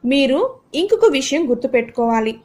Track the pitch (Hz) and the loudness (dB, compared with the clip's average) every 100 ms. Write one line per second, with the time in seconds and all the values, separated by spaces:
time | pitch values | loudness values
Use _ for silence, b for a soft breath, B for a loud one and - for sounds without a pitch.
0 | 247 277 269 277 508 - _ 285 392 440 | 0 2 2 0 -2 -6 _ -4 0 4
1 | 453 277 262 285 302 240 262 254 233 - | 4 2 -2 -2 0 -2 0 -2 -2 -2
2 | 233 226 220 226 | 0 0 -2 -8